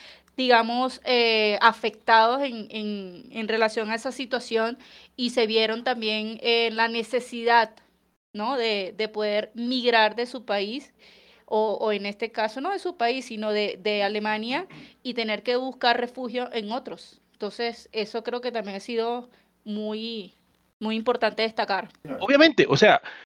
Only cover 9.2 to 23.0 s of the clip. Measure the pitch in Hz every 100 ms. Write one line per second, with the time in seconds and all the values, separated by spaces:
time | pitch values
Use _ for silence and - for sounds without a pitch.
9.2 | 214 208 214 220 240 254 240 226 214 208
10.2 | 240 254 214 202 202 269 - _ - -
11.2 | _ _ - 214 220 196 220 202 202 202
12.2 | 220 226 220 269 330 403 359 349 233 262
13.2 | 247 214 214 208 208 185 208 208 202 214
14.2 | 214 214 233 285 381 - - _ 254 233
15.2 | 220 214 247 247 262 254 247 233 240 262
16.2 | 247 247 247 233 208 240 - 170 - _
17.2 | _ - 208 220 233 226 - 220 208 233
18.2 | 226 240 247 226 202 196 220 233 233 240
19.2 | 240 _ _ _ 214 208 214 214 226 226
20.2 | 180 _ _ _ _ - 214 220 226 240
21.2 | 220 214 220 220 208 190 - _ 151 -
22.2 | 185 277 320 - - 139 208 -